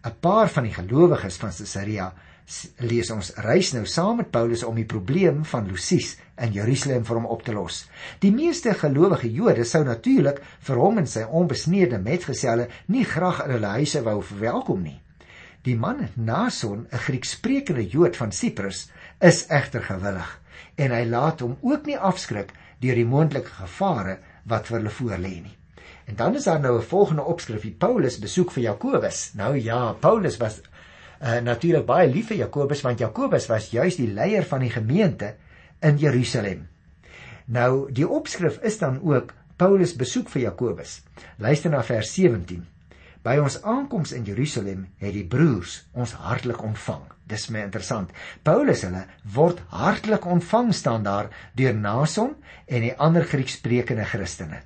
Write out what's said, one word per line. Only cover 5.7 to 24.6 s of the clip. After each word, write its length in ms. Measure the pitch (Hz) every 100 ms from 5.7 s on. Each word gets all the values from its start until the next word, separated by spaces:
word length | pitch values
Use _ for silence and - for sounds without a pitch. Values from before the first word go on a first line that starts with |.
| 92 - 175 - - - -
in 160 | 117
Jerusalem 520 | 101 110 131 139 123
vir 120 | 110 117
hom 100 | 113
op 160 | 113
te 100 | 117
los. 320 | 107 87 - - - - -
Die 120 | 196
meeste 420 | 226 339 - 233
gelowige 560 | 190 151 135 190 156 117
Jode 320 | 117 226 110
sou 200 | 117 165
natuurlik 580 | 139 117 - - 139 143 - -
vir 160 | - 123
hom 220 | 175 226
en 80 | 135
sy 180 | 113
onbesnede 760 | 110 160 175 110 156 196 180 104
metgeselle 680 | 98 175 - 120 127 117 120 - -
nie 180 | 247
graag 400 | 220 156 185 - 151
in 100 | 120
hulle 160 | 104 107
huise 240 | 147 151
wou 180 | 113 104
verwelkom 600 | 92 101 110 214 247 104
nie. 160 | 78 69 _ - - - - -
Die 120 | 131 113
man 280 | 135 277 180 -
Nason, 680 | 113 135 240 - 113 101 -
'n 60 | 123 -
Grieksprekende 840 | 127 - - 226 269 277 139 95
Jood 280 | 139 170 -
van 160 | 110
Siprus, 580 | - 240 - 98 - - - - -
is 260 | 180 - -
egter 340 | 147 - 113
gewillig 580 | 104 95 98 92 85 - - - - -
en 140 | 135
hy 140 | 120 117
laat 320 | 120 151 156
hom 160 | 123 123
ook 240 | 240 294 294
nie 100 | 285
afskrik 560 | 190 - - 104 98 - - -
deur 140 | 123
die 140 | 117 117
moontlike 400 | 139 160 139 -
gevare 680 | - 90 - 196 135 95 92 - -
wat 220 | - 110